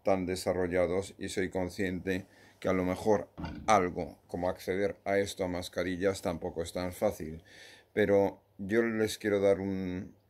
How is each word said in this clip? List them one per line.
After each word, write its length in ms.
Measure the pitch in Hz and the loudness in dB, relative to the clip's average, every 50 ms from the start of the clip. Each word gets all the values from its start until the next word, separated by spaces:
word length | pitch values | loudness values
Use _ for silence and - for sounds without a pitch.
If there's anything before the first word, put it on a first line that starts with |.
| - | 0
tan 200 | 104 98 95 92 | 2 2 2 2
desarrollados 920 | 87 92 92 - 101 90 90 92 87 87 90 90 82 87 95 95 - - - | -2 -4 -2 -2 -2 0 0 0 0 2 2 2 2 0 -2 -4 -6 -8 -10
y 100 | - 92 | -10 -6
soy 220 | - 104 95 90 | -4 -2 -2 -2
consciente 760 | - 92 90 90 - - 101 92 92 90 85 95 92 90 92 - - - - - - - | -2 -2 -4 -4 -4 -4 -4 -2 -2 -4 -2 -2 -2 -4 -4 -8 -18 -20 -20 -20 -14 -6
que 80 | - 98 | -2 0
a 40 | 92 | 2
lo 100 | 92 90 | 2 2
mejor 460 | 90 92 - - 110 107 98 - - _ - 87 82 - - - - | 0 0 0 2 4 4 4 2 -2 _ -10 -10 -10 -10 -4 2 4
algo 500 | 110 101 90 90 - 87 85 71 - - _ | 4 4 4 2 -2 -4 -6 -8 -8 -16 _
como 220 | - - 90 87 90 | -10 -6 -2 -2 -2
acceder 480 | 90 - - - 92 95 101 98 - - - | -2 -2 -4 -4 -2 0 0 -2 -2 -4 -4
a 140 | 98 98 98 | 0 0 2
esto, 260 | 98 98 - - 98 | 0 0 -2 -4 -4
a 40 | 90 | -2
mascarillas, 720 | 87 87 92 - - 92 90 92 92 85 92 98 95 98 - | -2 -4 -6 -6 -4 -4 -2 -2 -2 0 0 0 0 0 -2
tampoco 380 | 95 85 80 - 90 80 80 | -4 -4 -4 -4 -6 -6 -6
es 120 | 82 85 - | -6 -6 -4
tan 200 | 92 90 90 90 | -4 -4 -4 -4
fácil. 520 | - 110 104 95 - 85 76 80 80 - - - - - - - - - _ - | 0 0 0 0 -2 -6 -10 -10 -12 -14 -18 -20 -20 -20 -20 -20 -20 -18 _ 0
Pero 500 | 104 104 98 101 98 98 95 - - _ _ _ - | 2 4 6 6 6 6 4 0 -4 _ _ _ -10
yo 240 | 101 92 104 117 117 | -6 0 2 2 2
les 340 | 117 113 110 110 107 - | 2 2 0 0 0 -2
quiero 220 | - - 107 101 101 | -2 -2 0 2 4
dar 220 | 98 98 98 95 | 6 4 4 4
un, 560 | 98 98 98 95 95 92 90 90 110 - - _ _ _ | 2 -2 -2 -4 -4 -4 -4 -6 -8 -10 -14 _ _ _